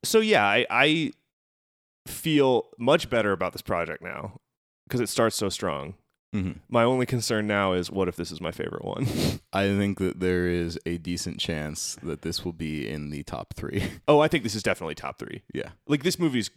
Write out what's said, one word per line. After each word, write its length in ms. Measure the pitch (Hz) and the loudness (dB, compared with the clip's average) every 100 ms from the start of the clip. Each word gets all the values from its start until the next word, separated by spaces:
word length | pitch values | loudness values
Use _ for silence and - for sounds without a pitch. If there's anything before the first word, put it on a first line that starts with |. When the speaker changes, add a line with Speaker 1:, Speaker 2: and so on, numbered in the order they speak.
Speaker 1:
so, 160 | - 220 | 4 4
yeah, 240 | 220 160 101 | 6 6 6
I, 200 | 110 - | 4 4
I 420 | 117 147 160 151 - _ _ _ _ _ _ _ _ - | 4 4 4 -2 -6 _ _ _ _ _ _ _ _ -14
feel 640 | - 165 151 135 123 - - | -6 2 4 6 4 2 -2
much 320 | 120 156 - | 2 2 4
better 220 | 120 104 | 0 2
about 200 | 92 90 | 0 -2
this 100 | - | -4
project 400 | - 87 82 76 | -4 -2 -2 -6
now 380 | 87 69 101 - _ _ _ _ _ | -10 -10 -10 -14 _ _ _ _ _
'cause 120 | 127 | -2
it 80 | 113 | 0
starts 280 | - 113 - | 2 2 2
so 120 | 101 | -2
strong. 440 | - 95 71 73 98 _ _ _ | -2 -4 -4 -8 -14 _ _ _
Speaker 2:
Mm-hmm. 240 | 104 92 - _ | -4 -4 -6 _
Speaker 1:
My 160 | 120 | 2
only 220 | 117 127 123 | 4 2 0
concern 400 | 123 - 110 104 | -2 0 0 0
now 260 | 101 98 | 2 2
is, 180 | 90 87 | 2 0
what 160 | 95 92 | 0 -2
if 80 | 87 | -2
this 140 | 82 | -8
is 80 | 80 | -6
my 100 | 80 | -8
favorite 320 | 82 80 - | -6 -6 -6
one? 220 | - - 123 - 90 | -8 -4 -2 0 -2
<laughs> 220 | - _ | -2 _
Speaker 2:
I 120 | 98 98 | 0 0
think 300 | 98 101 92 | 2 0 0
that 220 | 92 - | -2 0
there 260 | 92 90 90 | 0 2 2
is 320 | 87 85 82 | 0 -2 -4
a 140 | 82 85 | -6 -6
decent 420 | 82 87 90 - | -4 -6 -6 -6
chance 560 | - 78 76 76 - - | -4 -4 -6 -6 -8 -8
that 180 | 85 76 | -8 -6
this 220 | 82 85 | -6 -6
will 80 | 90 | -6
be 340 | 82 80 76 57 | -6 -6 -6 -6
in 220 | 73 73 | -6 -6
the 120 | 73 | -8
top 320 | - 62 - | -8 -10 -10
three. 280 | - 71 - - - | -10 -4 -4 -4 -4
<laughs> 120 | - | 6
Speaker 1:
Oh, 120 | 147 | 6
I 80 | 151 | 6
think 140 | 165 | 2
this 100 | 110 | -2
is 80 | 107 | -2
definitely 320 | 104 92 80 | -2 -2 -6
top 240 | 76 67 - | -8 -10 -10
three. 240 | - - _ | -12 -12 _
Speaker 2:
Yeah. 160 | - - - - | -8 -8 -14 -2
Speaker 1:
Like, 160 | 147 | 0
this 160 | 160 175 | 0 0
movie's 320 | 165 123 101 | 0 0 -4